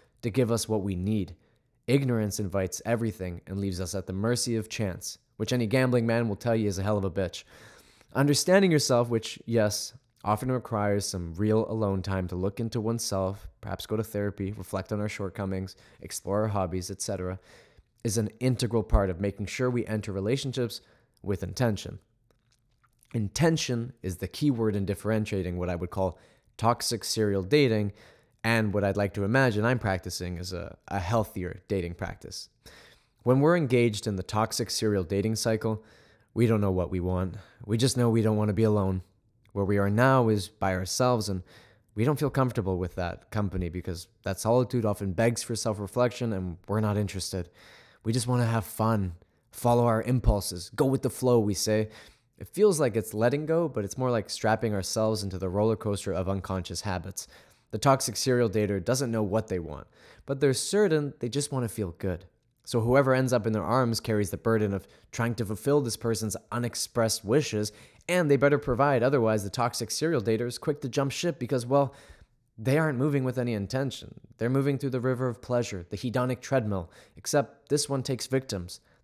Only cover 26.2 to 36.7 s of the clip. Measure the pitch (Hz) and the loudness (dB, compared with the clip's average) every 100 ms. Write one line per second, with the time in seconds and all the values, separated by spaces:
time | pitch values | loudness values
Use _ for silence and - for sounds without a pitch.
26.2 | _ _ _ - 113 120 - 113 - - | _ _ _ -2 0 0 -2 -4 -4 0
27.2 | 104 98 95 143 135 107 104 - - - | 2 2 2 4 4 2 0 -6 -18 -20
28.2 | _ _ 113 113 107 101 98 98 101 104 | _ _ 0 2 2 2 2 2 -2 -2
29.2 | 101 131 131 104 113 123 104 92 92 - | 0 2 4 2 2 0 0 -2 -4 -8
30.2 | 90 87 90 90 82 - - 101 87 117 | -6 -6 -8 -8 -10 -14 -8 -6 0 0
31.2 | 104 - 87 - - 98 87 87 90 - | 0 -4 -8 -8 -4 -2 -2 -6 -10 -10
32.2 | - - - _ - - - - _ _ | -14 -16 -16 _ -20 -20 -20 -20 _ _
33.2 | 117 131 151 175 139 123 117 107 113 98 | 2 4 6 4 4 4 4 2 -2 -4
34.2 | - 107 110 - 113 - 110 101 85 101 | -2 0 0 -2 -4 -2 0 0 0 0
35.2 | 107 110 117 110 110 107 - - _ _ | 0 0 0 0 0 -4 -8 -20 _ _
36.2 | _ - 117 110 101 | _ 2 4 4 4